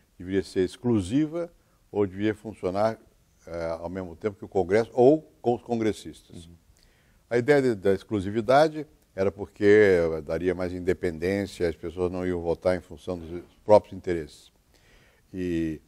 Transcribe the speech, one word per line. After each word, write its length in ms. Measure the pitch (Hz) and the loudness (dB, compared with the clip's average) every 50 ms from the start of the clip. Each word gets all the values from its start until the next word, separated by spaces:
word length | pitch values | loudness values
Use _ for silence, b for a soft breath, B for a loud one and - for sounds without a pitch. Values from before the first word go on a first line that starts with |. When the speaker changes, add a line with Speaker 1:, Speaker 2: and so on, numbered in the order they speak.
| _ _ _ _ | _ _ _ _
Speaker 1:
deveria 240 | 90 90 95 98 95 | -10 -2 -2 -2 -2
ser 220 | - - 95 92 | -2 -2 -2 -2
exclusiva 840 | 87 - - - 120 117 107 92 85 120 143 156 151 156 175 170 170 - _ _ _ _ _ _ _ | -2 -2 -6 -2 0 0 0 0 0 0 -2 -2 -2 -4 -8 -10 -10 -14 _ _ _ _ _ _ _
ou 160 | - 104 104 | -2 -2 -2
deveria 300 | 95 90 98 101 107 107 | -2 -2 -4 -4 -4 -4
funcionar, 640 | - - 110 95 - - 90 90 101 107 113 113 - - _ _ _ _ _ _ _ _ | -4 -10 -14 -14 -6 -6 -4 -2 0 0 -2 -2 -4 -14 _ _ _ _ _ _ _ _
eh, 300 | 85 82 85 85 82 82 82 | -12 -10 -8 -6 -6 -6 -8
ao 100 | 85 85 | -8 -10
mesmo 280 | 90 95 92 87 80 | -10 -10 -10 -10 -12
tempo 200 | - - 107 101 | -8 -8 -8 -8
que 60 | - - | -8 -16
o 60 | 92 | -4
Congresso 420 | - 98 90 85 98 110 117 110 - | -2 -2 0 2 2 2 0 0 2
ou 280 | 131 123 131 156 160 - - _ _ | 4 6 6 6 4 0 -10 _ _
com 140 | - 120 120 | -4 -4 -2
os 80 | 113 - | -2 -4
congressistas. 840 | - 120 113 110 107 101 - - - - - _ _ - 90 85 | -6 -4 -2 -2 -2 -2 -4 -10 -16 -18 -18 _ _ -20 -20 -20
Speaker 2:
Uhum. 100 | 85 85 _ _ _ _ _ _ _ _ _ _ _ _ _ _ _ | -20 -20 _ _ _ _ _ _ _ _ _ _ _ _ _ _ _
Speaker 1:
A 80 | 117 | -2
ideia 240 | 123 120 117 147 143 | 0 4 4 4 4
de, 140 | 131 127 117 | 4 2 0
da 180 | 98 92 101 95 | 2 2 0 0
exclusividade 920 | 92 - _ 110 104 90 101 104 117 107 104 131 143 156 165 151 156 143 - _ _ _ _ _ | 0 -2 _ -4 -4 -4 -2 -4 -4 0 4 4 6 6 4 0 -6 -12 -12 _ _ _ _ _
era 180 | 95 98 101 | -2 -2 -2
porque 680 | - 101 98 - _ - 104 101 104 107 107 98 92 87 85 82 80 78 76 | -2 -4 -12 -14 _ 2 6 6 8 8 8 8 6 4 4 0 -2 -4 -6
daria 300 | 73 82 80 85 90 90 | -6 -6 -2 -2 -2 -2
mais 180 | 90 92 90 90 | -2 -4 -6 -6
independência, 920 | 90 90 90 90 - - 90 82 78 82 92 98 101 98 92 - - 87 | -4 -2 -2 -2 -2 -2 -6 -4 -2 -4 -2 -2 -2 -4 -6 -6 -4 -4
as 80 | 85 80 | -4 -4
pessoas 340 | - - 85 82 92 90 87 | -6 -10 -12 -6 -4 -4 -4
não 140 | 92 90 90 | -4 -4 -4
iam 160 | 92 90 87 | -4 -4 -4
votar 360 | 85 85 82 - - 92 92 | -2 -4 -4 -2 0 -2 -2
em 40 | 87 | -2
função 360 | - _ 85 80 - - 90 | -6 _ -20 -16 -10 -10 -10
dos 260 | 85 82 80 87 85 - - _ _ _ | -10 -10 -12 -14 -14 -14 -16 _ _ _
próprios 280 | - 104 101 - - 101 | 6 6 6 6 2 -10
interesses. 580 | 95 - 92 87 85 76 71 - - _ _ _ _ _ _ b b b b b b b b b b b _ - | -12 -6 -6 -4 -4 -6 -10 -16 -20 _ _ _ _ _ _ b b b b b b b b b b b _ -10
E, 480 | 92 90 90 85 82 82 80 78 76 - | -8 -6 -4 -2 -2 -4 -4 -6 -10 -14